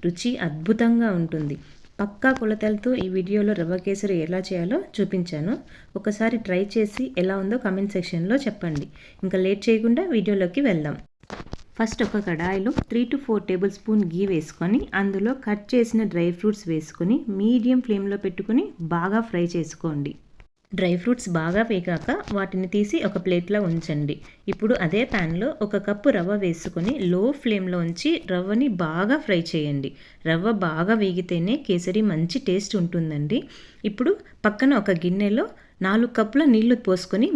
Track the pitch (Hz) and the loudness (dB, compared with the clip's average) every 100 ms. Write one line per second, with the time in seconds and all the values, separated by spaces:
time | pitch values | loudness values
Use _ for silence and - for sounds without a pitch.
0 | 175 175 240 254 170 151 165 220 233 233 | -6 -2 -4 -2 -4 -4 0 2 4 4
1 | 226 180 165 160 147 143 - - - - | 4 2 0 -2 -4 -6 -12 -20 -16 -6
2 | 202 - 262 262 220 214 214 208 247 254 | -6 0 2 2 0 0 0 0 0 0
3 | 185 185 185 208 208 196 165 185 196 196 | 0 -2 0 2 2 2 0 -2 -2 -2
4 | 202 180 156 185 185 180 170 302 392 - | 0 0 0 -2 -2 -2 0 -2 -4 -2
5 | 196 185 175 156 165 277 - - - 196 | -2 0 -2 -4 -2 -4 -6 -20 -12 -6
6 | 214 208 226 240 208 180 202 226 208 - | -4 0 0 0 -2 -2 0 0 0 -2
7 | 254 220 185 196 190 247 220 185 202 190 | -6 0 0 0 -2 -2 0 -2 -2 -2
8 | 175 170 180 262 240 208 170 147 135 - | -2 -2 0 0 0 -4 -4 -4 -6 -14
9 | - - 190 185 185 202 233 226 226 240 | -20 -8 -2 0 2 0 2 4 4 2
10 | 370 240 180 196 180 220 277 170 151 - | 2 0 2 2 2 2 2 2 -2 -6
11 | - _ - - - - - - 220 - | -12 _ -16 -14 -12 -12 -10 -2 -2 0
12 | 214 208 202 160 180 190 208 294 - 233 | 0 0 -2 -2 0 0 0 -2 -2 0
13 | 240 285 - 214 202 185 196 202 - 214 | 0 -2 0 -2 0 0 0 -2 0 2
14 | 180 170 196 170 151 - 170 240 - 185 | 2 0 0 0 -2 -4 0 0 0 -2
15 | 196 190 214 262 - 208 - 247 226 220 | 0 0 0 -2 -2 -4 0 2 2 2
16 | 208 170 170 175 214 208 170 160 156 - | 0 0 0 2 0 0 -2 -4 -4 -4
17 | 175 277 - 190 214 247 233 254 247 202 | 0 0 0 0 2 4 4 2 2 -2
18 | 202 202 196 185 196 240 403 - 165 170 | -2 -2 -4 -6 0 0 0 -6 -2 0
19 | 185 220 226 175 175 175 156 - 165 147 | 0 0 0 -2 0 -2 -6 -4 -4 -4
20 | 143 - - - - _ - 180 180 175 | -6 -8 -18 -20 -20 _ -10 -2 0 2
21 | 233 247 196 170 165 190 226 196 175 165 | 2 0 0 0 2 0 2 0 -2 -4
22 | 156 359 - 202 190 185 185 208 208 330 | -2 -4 -2 -4 -2 -4 -2 0 0 0
23 | 202 185 185 175 175 208 190 165 - 147 | -2 -2 0 0 0 0 0 -2 -2 -2
24 | 147 - - - - 196 214 247 170 202 | -2 -4 -10 -14 -6 -2 0 2 0 0
25 | 254 214 160 170 247 - 208 202 202 202 | 0 -2 -2 -2 -4 -4 -4 -4 -2 0
26 | - 214 175 208 190 165 175 175 180 285 | 2 2 2 0 0 -2 -4 -4 -2 0
27 | 180 180 226 294 247 208 185 180 170 170 | 2 2 2 0 0 0 0 -2 -2 -2
28 | 294 330 - 180 185 214 277 180 160 165 | -2 -2 -2 -2 0 2 2 0 -2 0
29 | 208 294 285 180 165 160 147 143 135 - | 2 0 2 0 0 -2 0 -2 -4 -10
30 | - - 160 165 202 214 180 156 180 226 | -20 -8 0 0 2 0 0 0 2 2
31 | 196 180 175 175 175 294 - 175 175 202 | 2 0 -2 -2 0 -2 0 -2 0 0
32 | 214 160 170 269 - 185 202 202 170 175 | 2 2 0 -2 0 -2 0 -2 0 -2
33 | 160 147 147 247 - - - - 214 208 | -2 -2 -2 -2 -4 -18 -20 -6 -6 -2
34 | 254 415 - - 214 208 269 254 202 175 | 0 0 -4 -2 -2 2 4 4 4 2
35 | 175 190 208 220 415 - - - 185 214 | 2 2 2 2 0 -6 -18 -4 0 2
36 | 240 233 220 277 311 220 233 240 196 180 | 2 2 2 4 6 6 6 2 2 0
37 | - 190 302 | 0 0 2